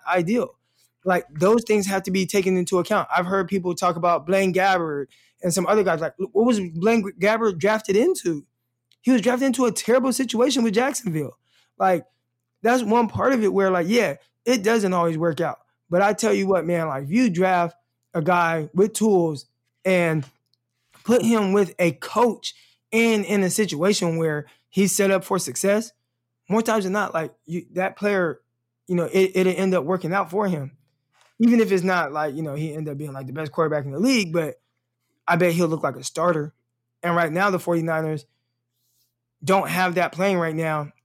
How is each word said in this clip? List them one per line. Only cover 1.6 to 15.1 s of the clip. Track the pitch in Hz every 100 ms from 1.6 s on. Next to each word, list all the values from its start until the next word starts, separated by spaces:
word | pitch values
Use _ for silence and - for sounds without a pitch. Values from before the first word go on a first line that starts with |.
things | 233 214 190
have | 190
to | 190
be | 190 180
taken | 202 185 185
into | 175 185
account. | 170 208 151 165
I've | 180
heard | 196 180
people | 196 175
talk | 175 180 170
about | 175 170 151
Blaine | 190 190
Gabbert | 180 190 185 165 143 135 _ _ _
and | 180
some | 170 170
other | 214
guys. | 190 165
Like, | 156 -
what | 190 196 233
was | 220
Blaine | 180 160 196 233 196 180
Gabbert | 196 226 226 170
drafted | 190 214 214 196
into? | 320 381 180 151 - _ _ _ _ _
He | -
was | 254
drafted | 202 247 269
into | 254 247
a |
terrible | - - 247 262
situation | 240 262 220 254 262
with | 226
Jacksonville. | 202 262 254 202 156 135 - _ _ _ -
Like, | 190 180 - _ _ _ _ _
that's | 220 254
one | 214 233 233
part | - 226
of | 269
it | 208
where, | 185 196
like, | 185 170
yeah, | 233 190 143 _ _
it | - 247
doesn't | 196 233 202
always | 185 170